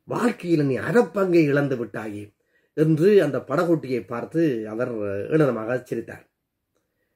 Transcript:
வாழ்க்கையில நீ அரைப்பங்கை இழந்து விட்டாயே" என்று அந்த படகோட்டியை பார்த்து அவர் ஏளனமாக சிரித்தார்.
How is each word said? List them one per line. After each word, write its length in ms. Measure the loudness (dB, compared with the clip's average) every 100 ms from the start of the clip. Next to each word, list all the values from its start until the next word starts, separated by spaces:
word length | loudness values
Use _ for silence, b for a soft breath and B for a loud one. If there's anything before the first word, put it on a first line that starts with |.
| -8
வாழ்க்கையில 540 | -2 -2 -2 0 2
நீ 140 | 2 -2
அரைப்பங்கை 680 | 0 2 2 0 2 4
இழந்து 420 | 4 2 0 -4 -6
விட்டாயே" 480 | -8 -10 -12 -14 _ _ _ _
என்று 500 | -2 2 4 6 6
அந்த 140 | 4 -2
படகோட்டியை 720 | -2 -2 2 0 0 -6 -4
பார்த்து 600 | -8 -4 0 0 0 -4
அவர் 280 | -6 -4 -4 -6 -6 0
ஏளனமாக 540 | 2 2 0 -4 -6
சிரித்தார். 440 | -6 -8 -8 -16 _ _ _ _ _ _ _ _ _